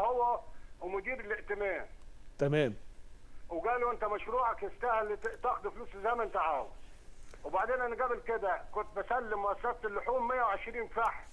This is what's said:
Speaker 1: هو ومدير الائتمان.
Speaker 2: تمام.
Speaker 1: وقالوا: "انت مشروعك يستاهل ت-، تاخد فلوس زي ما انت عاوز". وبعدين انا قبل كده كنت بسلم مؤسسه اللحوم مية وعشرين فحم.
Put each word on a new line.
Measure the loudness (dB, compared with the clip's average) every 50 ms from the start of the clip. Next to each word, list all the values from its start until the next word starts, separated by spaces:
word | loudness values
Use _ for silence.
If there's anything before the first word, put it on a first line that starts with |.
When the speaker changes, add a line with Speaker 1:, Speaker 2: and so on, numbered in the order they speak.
| 4
Speaker 1:
هو | 4 4 6 6 4 4 2 0 -6 -8 -8 -8 -10 -10 -8
ومدير | -6 -2 -2 -2 -2 -2 -4 -4
الائتمان. | -2 -4 -4 -4 -2 -4 -2 0 2 0 0 0 -2 -6 -10 -12 -12 -12 -12 -10 -10 -10 0
Speaker 2:
تمام. | 2 4 4 6 6 4 4 2 -2 -8 -10 -10 -10 -12 -12 -12 -12 -12 -10 -8 -8 -6 -4
Speaker 1:
وقالوا: | -4 0 2 2 2 4 2 2
"انت | 2 2 0
مشروعك | 0 0 0 -2 0 2 4 4 4 2 0 -4
يستاهل | -6 -4 0 2 4 4 4 4 0 -2
ت-، | -2 -2 -6 -4 -2 0
تاخد | 0 0 0 -2
فلوس | -6 -6 -6 -8 -8 -8 -2 0
زي | 2 2
ما | 2 0
انت | 0 2
عاوز". | 2 2 4 2 0 -2 -4 -8 -12 -12 -12 -12 -14 -14 -14 -12 -10 -10 -10 -10 -8 -6
وبعدين | 0 2 2 2 2 2 2
انا | 2 0 2 2 2
قبل | 2 2 0
كده | 0 0 0 2 2 2 2 0 -2 -4
كنت | -2 -2 -2 -2 -4
بسلم | -4 0 2 0 0 2 0 0 2
مؤسسه | 2 2 0 2 0 0 0 0 -2
اللحوم | -2 -2 0 0 2 2 2 2
مية | 2 2 4
وعشرين | 4 4 2 0 -2 -4 -4 -4 -4
فحم. | -2 0 2 2 2 0 -2 -10 -10